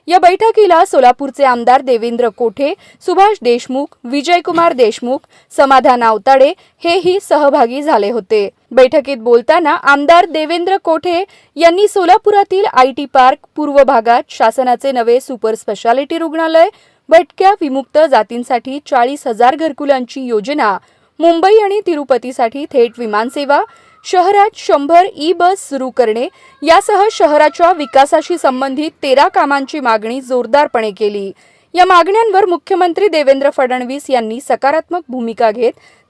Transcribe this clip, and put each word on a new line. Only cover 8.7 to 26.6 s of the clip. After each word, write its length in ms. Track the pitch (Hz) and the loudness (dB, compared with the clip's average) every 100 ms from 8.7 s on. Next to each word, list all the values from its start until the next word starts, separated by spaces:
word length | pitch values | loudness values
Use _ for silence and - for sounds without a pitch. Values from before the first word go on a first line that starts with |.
बैठकीत 460 | 247 254 311 269 269 | 2 2 2 -2 -6
बोलताना 580 | 226 240 233 320 302 | 0 0 2 0 0
आमदार 520 | 339 - 285 294 339 359 | -2 0 0 4 4 4
देवेंद्र 500 | 311 302 339 349 392 | -2 -4 -4 -2 -4
कोठे 480 | - 320 359 339 392 _ _ 285 | -2 -4 -2 -4 -4 _ _ 0
यांनी 320 | 339 349 415 | 2 2 0
सोलापुरातील 760 | 403 339 392 - 403 - 381 403 | 0 2 2 4 0 0 -2 0
आयटी 320 | 262 262 262 | 2 2 0
पार्क, 340 | 285 269 254 294 _ - | -2 2 2 2 _ -8
पूर्व 260 | 294 277 | 0 2
भागात 380 | 262 262 226 240 311 | 4 2 2 0 -2
शासनाचे 640 | - 226 226 254 240 277 | -2 -2 0 -2 -2 -2
नवे 280 | 254 233 240 | -2 0 0
सुपर 340 | - 247 220 | -2 -6 -4
स्पेशालिटी 640 | 220 - 202 233 247 285 330 | -4 -8 -6 -2 -2 -2 -6
रुग्णालय, 500 | 330 320 320 320 359 - _ _ - | -6 -6 -2 2 2 0 _ _ 0
भटक्या 460 | 330 320 - 381 403 | 2 2 0 0 0
विमुक्त 380 | 302 262 262 302 320 | -4 -6 -2 0 2
जातींसाठी 680 | 254 214 240 240 247 247 277 - | 2 0 -8 -4 -6 -4 -12 -4
चाळीस 400 | 269 240 285 269 | 0 0 -4 -8
हजार 300 | 214 240 294 | 0 0 2
घरकुलांची 640 | 320 277 285 269 247 277 | -4 -4 -2 -2 -4 -12
योजना, 580 | 254 220 208 302 220 185 _ _ _ _ | -6 -6 -4 -2 -2 -2 _ _ _ _
मुंबई 400 | 330 339 381 440 | 0 2 4 4
आणि 220 | 403 403 392 | 2 -2 -4
तिरुपतीसाठी 800 | 302 285 247 247 262 233 269 | -6 -2 -4 -4 -4 -4 -4
थेट 340 | 302 277 240 233 | -4 0 0 -2
विमानसेवा, 640 | 233 208 240 302 277 294 415 _ _ _ | -6 -4 -4 -6 -2 -2 -2 _ _ _
शहरात 460 | - 359 349 415 415 - | -4 0 2 2 0 -2
शंभर 500 | - 311 285 339 381 - | -2 -2 4 2 2 -4
ई 160 | 302 | -4
बस 360 | 339 349 392 - | 0 0 -2 -6
सुरू 220 | 277 262 | -8 -6
करणे 380 | 233 233 220 294 _ _ _ | -2 -2 -2 -6 _ _ _